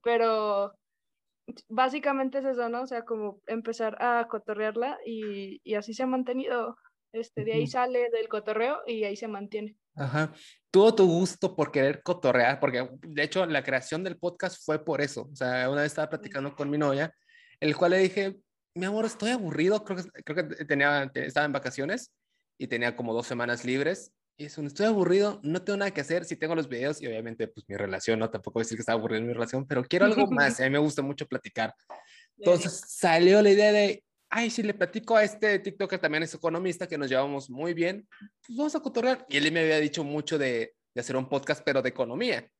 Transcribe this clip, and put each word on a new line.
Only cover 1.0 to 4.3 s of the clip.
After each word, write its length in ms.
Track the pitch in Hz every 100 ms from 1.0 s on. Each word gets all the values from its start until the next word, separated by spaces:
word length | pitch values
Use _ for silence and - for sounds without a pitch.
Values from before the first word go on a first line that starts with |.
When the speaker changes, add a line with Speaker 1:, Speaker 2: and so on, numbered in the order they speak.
| _ _ _ _ - - _
Speaker 1:
básicamente 680 | 220 262 294 294 277 262 269
es 60 | 269
eso, 220 | 247 233
¿no? 140 | 240
O 40 | 254
sea, 180 | 240
como 360 | 233 226 208 196 -
empezar 560 | 226 226 226 220 214
a 240 | 240 233
cotorrearla 680 | 233